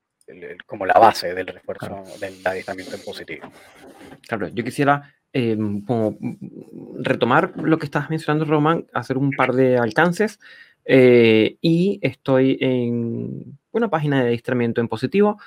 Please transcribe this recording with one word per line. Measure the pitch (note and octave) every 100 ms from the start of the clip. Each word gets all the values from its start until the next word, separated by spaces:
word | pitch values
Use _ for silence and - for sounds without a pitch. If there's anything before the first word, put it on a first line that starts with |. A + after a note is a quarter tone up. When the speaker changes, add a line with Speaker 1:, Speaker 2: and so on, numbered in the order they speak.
| _ _ -
Speaker 1:
el, | F2+
el, | F2 F2+
como | - G#2+ F#2+
la |
base | G2 A2 - F2
del | F2+ F#2
refuerzo, | - - F#2+ G#2
Speaker 2:
Claro. | G2 G2 -
Speaker 1:
del | G2 F#2 F#2+
adiestramiento | F#2+ F#2+ F#2 F#2 G2+
en |
positivo. | - F#2+ F2 D#2+ - - - - - - - - -
Speaker 2:
Claro, | A2+ F2
yo | G2
quisiera, | A2+ - C#3+ C#3+ - _ _
em, | C#3 A#2 A2 G#2+ G2+
como, | G2+ A#2 A2 G#2
mm, | B2 - - - - - - -
retomar | - - A#2 C#3+ F#3 -
lo | D#3+ D#3+
que | C#3+
estabas | D3 D3
mencionando, | D#3+ D#3 D3+
Román, | D3+ D#3 D3+ E3 -
hacer | B2 A#2 C3
un | C#3
par | C3+ B2+
de | B2 C3 B2
alcances, | A#2 C#3+ F3 F3 G#3+ - - - - _
eh, | - C3+ B2+ A#2+ A2+ A2 G#2+ -
y | E3 E3 F#3 -
estoy | C3+ - - C3 C3+ C3+
en | C3 B2+ A#2+ A#2 A#2 A#2 A#2 C3+ B2 C#3 _
una | A3 A#3
página | D#3+ D3+ C3+
de | A#2+
adiestramiento | A#2+ - B2 A#2 A#2
en | A#2
positivo, | A2 C3 G3 G#3 G#3+